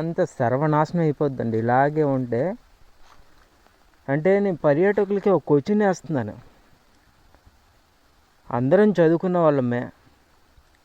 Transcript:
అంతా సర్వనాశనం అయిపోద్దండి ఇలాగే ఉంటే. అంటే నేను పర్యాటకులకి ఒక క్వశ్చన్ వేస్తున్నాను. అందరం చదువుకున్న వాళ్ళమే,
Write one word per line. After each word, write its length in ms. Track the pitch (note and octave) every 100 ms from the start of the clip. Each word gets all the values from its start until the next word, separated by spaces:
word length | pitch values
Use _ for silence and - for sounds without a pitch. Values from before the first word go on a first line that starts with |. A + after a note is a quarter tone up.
అంతా 240 | D#3+ E3+ F3 -
సర్వనాశనం 640 | A#2 C3 D#3 D3+ D#3 F3 D#3+
అయిపోద్దండి 500 | C#3 D3 B2+ A#2 A2
ఇలాగే 400 | A#2 B2 C#3+ D3+ D3 C3
ఉంటే. 280 | B2 A#2+ E3 A#3 _ _ - _ - - - - _ _ _ _ _ _ -
అంటే 240 | C#3+ E3+ G3 G3+
నేను 140 | D#3+ D3+
పర్యాటకులకి 640 | C#3+ F#3+ G#3 G3 G3+ G3+ E3+
ఒక 60 | -
క్వశ్చన్ 320 | D3 E3+ G#3 G3+
వేస్తున్నాను. 480 | F3 - D3 G#2 A#2+ - _ _ _ _ _ _ _ _ _ _ _ _ _ _ _ _ _ _ _ -
అందరం 400 | A#2+ C3 F#3 G#3+ F3
చదువుకున్న 380 | D#3+ E3 F#3 F3+ D#3+
వాళ్ళమే, 380 | C#3+ B2 A#2+ B2 - _ _ _ _ _ _ _ _